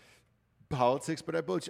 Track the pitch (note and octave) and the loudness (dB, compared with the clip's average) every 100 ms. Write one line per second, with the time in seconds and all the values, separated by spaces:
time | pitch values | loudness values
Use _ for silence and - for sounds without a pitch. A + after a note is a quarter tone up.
0 | - - _ _ _ _ - C#3+ B2 C#3 | -20 -20 _ _ _ _ -8 2 4 4
1 | - D#3+ - D#3+ D#3+ F3+ - | 0 -6 -2 -4 0 -2 -2